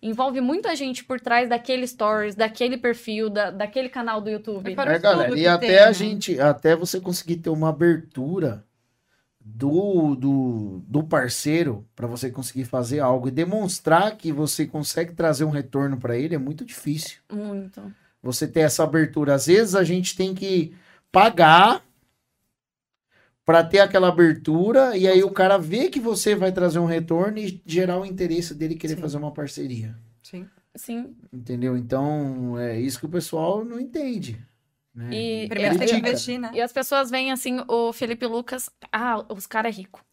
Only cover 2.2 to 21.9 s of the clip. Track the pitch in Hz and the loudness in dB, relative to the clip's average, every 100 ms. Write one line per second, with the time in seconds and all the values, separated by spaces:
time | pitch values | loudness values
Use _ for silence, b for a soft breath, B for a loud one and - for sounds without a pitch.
2.2 | 208 202 220 220 247 254 247 233 - 214 | -2 -2 -2 0 -4 -2 -2 -4 -6 -4
3.2 | 220 208 202 190 208 262 254 254 233 220 | -4 -2 -4 -4 -6 -4 -6 -6 -4 -4
4.2 | 208 214 214 208 190 190 277 165 196 175 | -4 -8 -8 -10 -8 -4 0 2 4 4
5.2 | 123 143 170 175 233 190 214 196 214 208 | 2 2 4 4 6 10 10 8 -2 -4
6.2 | 196 151 143 143 160 160 175 185 180 180 | -4 2 2 4 4 2 2 -6 -4 -6
7.2 | - 170 165 156 156 151 170 160 160 - | -4 -6 -2 -2 -2 2 2 2 -2 -8
8.2 | 131 185 156 104 - _ _ _ _ _ | -6 -2 -4 -4 -14 _ _ _ _ _
9.2 | _ _ 110 110 135 156 202 190 156 135 | _ _ -20 -4 0 0 2 2 2 2
10.2 | 135 139 127 117 104 92 90 131 156 160 | 0 0 0 -2 -6 -10 -4 -4 0 0
11.2 | 127 113 147 160 170 104 110 _ 120 120 | 0 -4 -2 0 0 -4 -12 _ -10 -6
12.2 | 131 120 127 131 123 131 120 147 131 127 | -8 -8 -10 -8 -6 -4 -4 -2 0 0
13.2 | 123 135 170 190 196 - - 160 208 214 | -2 -4 -2 -2 -4 -4 2 4 4 -2
14.2 | 165 143 151 - 147 - 143 - 170 165 | -6 -4 -4 -2 -4 -4 -6 -4 -6 -2
15.2 | 165 151 156 143 139 139 139 131 117 120 | 0 2 0 -2 -4 -2 -2 -2 -4 -2
16.2 | 151 170 135 151 247 - - 147 - - | -2 -4 -6 -8 -12 -10 -6 -6 -6 -14
17.2 | _ 208 208 202 190 190 202 202 _ _ | _ -10 -8 -10 -12 -16 -20 -20 _ _
18.2 | 123 120 151 - 156 - 156 160 156 156 | -8 -4 -2 2 2 2 0 2 0 0
19.2 | 147 139 135 185 226 190 175 180 180 - | 0 0 4 4 4 2 2 0 -2 -4
20.2 | 190 185 196 185 160 b b b b 185 | -4 -4 -2 0 0 b b b b 6
21.2 | 214 170 160 165 202 370 _ | 6 8 8 10 8 4 _